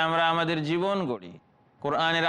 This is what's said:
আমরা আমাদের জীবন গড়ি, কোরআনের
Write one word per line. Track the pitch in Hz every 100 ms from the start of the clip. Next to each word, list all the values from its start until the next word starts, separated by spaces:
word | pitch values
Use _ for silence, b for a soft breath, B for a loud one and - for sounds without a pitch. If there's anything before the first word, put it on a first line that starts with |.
| 160
আমরা | 165 165
আমাদের | 165 165 165 151
জীবন | 170 190 196 160
গড়ি, | 110 87 - - _ _ _
কোরআনের | 143 131 165 165